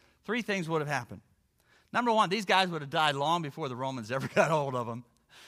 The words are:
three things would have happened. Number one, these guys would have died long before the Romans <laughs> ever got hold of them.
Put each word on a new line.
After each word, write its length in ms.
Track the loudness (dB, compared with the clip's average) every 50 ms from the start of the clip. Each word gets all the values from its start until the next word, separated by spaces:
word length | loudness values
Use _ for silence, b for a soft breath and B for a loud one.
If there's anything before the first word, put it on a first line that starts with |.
| b b b b b
three 180 | -4 -4 -4 -2
things 260 | -2 -2 -2 -2 -2
would 120 | -2 -2
have 60 | 0 0
happened. 340 | -2 -4 -4 -6 -14 -18 _ _ _ _ _ _ _ _ b b b b b b -2
Number 180 | 0 2 4
one, 180 | 4 4 4 4
these 140 | 2 -2 2
guys 240 | 4 4 4 4 2
would 120 | 0 -6
have 80 | -6 -2
died 260 | 0 2 2 2 2
long 260 | 2 2 2 2 2
before 280 | 0 -4 -6 -6 -6 -6
the 60 | -6
Romans 360 | -4 -6 -6 -6 -6 -6 -4
<laughs> 0 |
ever 160 | -4 -4 -4 0
got 240 | 2 4 4 4
hold 240 | 4 0 0 0 -4
of 100 | -4 -4
them. 200 | -4 -8 -10 -12 _ _ _ _ B B B B